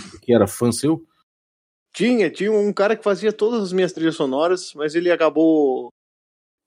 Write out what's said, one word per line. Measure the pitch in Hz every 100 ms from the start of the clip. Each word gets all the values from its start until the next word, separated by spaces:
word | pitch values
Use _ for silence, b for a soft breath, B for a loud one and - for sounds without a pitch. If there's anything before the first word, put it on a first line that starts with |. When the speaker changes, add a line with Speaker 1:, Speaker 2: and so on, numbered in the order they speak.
| -
Speaker 1:
porque | - -
era | 117 98
fã | - 120
seu? | 113 143 160 - _ _ _ _ _ _ _ _
Speaker 2:
Tinha, | - 233 247 165
tinha | - 202
um | 214 208
cara | 190 202 214
que |
fazia | 208 185 214
todas | 214 214 240
as | 190
minhas | 185 175
trilhas | 175 165
sonoras, | 156 143 131 170 180 -
mas | 147 151
ele | 165 175
acabou, | 165 160 147 160 156 139 127 120 _ _ _ _ _ _ _